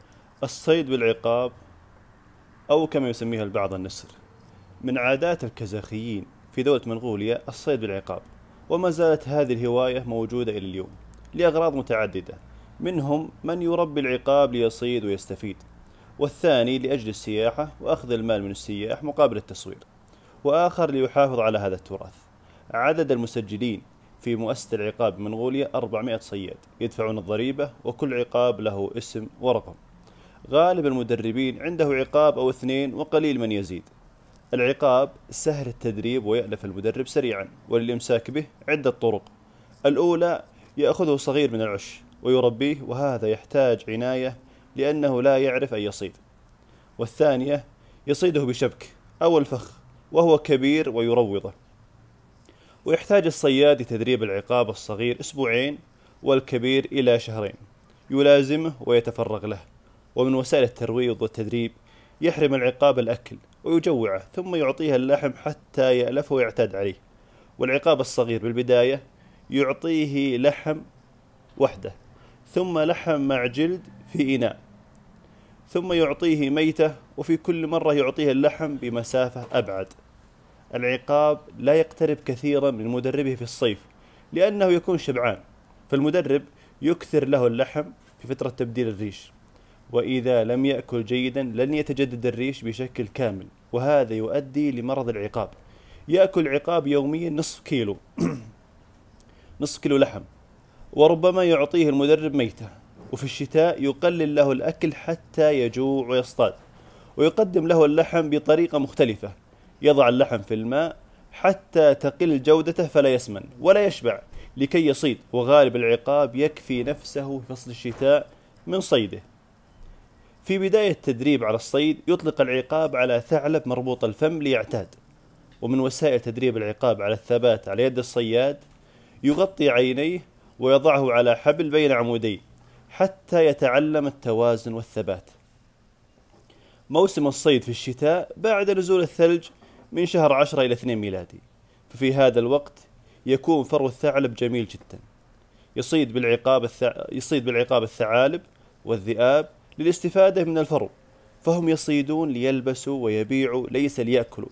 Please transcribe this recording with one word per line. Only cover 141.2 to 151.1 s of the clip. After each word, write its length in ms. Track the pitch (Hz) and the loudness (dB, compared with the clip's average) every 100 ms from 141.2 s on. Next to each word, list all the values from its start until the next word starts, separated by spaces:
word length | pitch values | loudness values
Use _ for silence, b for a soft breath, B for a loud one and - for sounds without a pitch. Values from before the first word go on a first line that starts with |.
| 87 - - _ b b _ | -10 -16 -20 _ b b _
ففي 240 | 120 131 | -2 0
هذا 240 | 135 131 117 | 4 4 4
الوقت 320 | 117 143 143 - _ _ b b - | 2 0 -2 -14 _ _ b b -2
يكون 380 | 131 - 160 | 0 2 0
فرو 220 | 127 151 135 | 2 0 -2
الثعلب 480 | 120 151 135 135 | -2 -2 0 -2
جميل 320 | 113 123 120 107 | -2 -2 -2 -6
جدا. 320 | 101 - - - _ _ _ b b b - | -10 -20 -20 -20 _ _ _ b b b -8
يصيد 360 | 123 160 135 | -2 0 0
بالعقاب 520 | 113 120 120 127 131 | 0 0 0 2 2
الثع-، 400 | 117 - 123 - - | 0 -2 -4 -2 -6
يصيد 320 | - - 147 | -8 -2 -2
بالعقاب 380 | 120 117 120 127 | 0 0 2 0
الثعالب 580 | 113 - 110 117 135 170 - b b _ | 0 -2 0 2 2 0 -10 b b _
والذئاب 640 | - 110 98 110 120 143 156 - _ - | -6 -6 -4 2 4 4 0 -8 _ -4
للاستفادة 640 | 160 175 175 190 190 196 | 0 0 0 4 4 4
من 140 | 165 160 | 0 0
الفرو، 320 | 151 151 104 - _ | 0 0 -2 -8 _